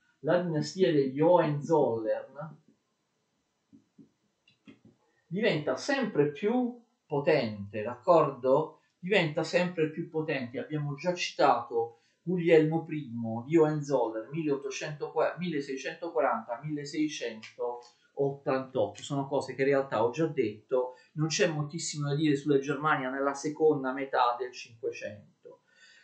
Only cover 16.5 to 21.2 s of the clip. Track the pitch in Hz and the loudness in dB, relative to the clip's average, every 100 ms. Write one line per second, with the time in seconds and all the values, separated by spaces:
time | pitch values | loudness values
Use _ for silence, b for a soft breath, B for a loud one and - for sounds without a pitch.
16.5 | - 151 147 143 156 151 - 120 110 - | -8 -6 -8 -6 -4 -4 -4 -8 -8 -14
17.5 | - 120 120 - _ _ - 139 139 147 | -8 -6 -6 -14 _ _ -2 -2 -2 -4
18.5 | 131 127 123 104 - - 139 139 131 127 | -4 -2 -2 -2 -4 -6 -4 -2 -4 -4
19.5 | 127 135 139 135 107 117 156 160 139 107 | -2 2 2 0 0 0 0 -2 0 -2
20.5 | 107 - 127 127 B B 151 | -4 -2 -2 -2 B B -2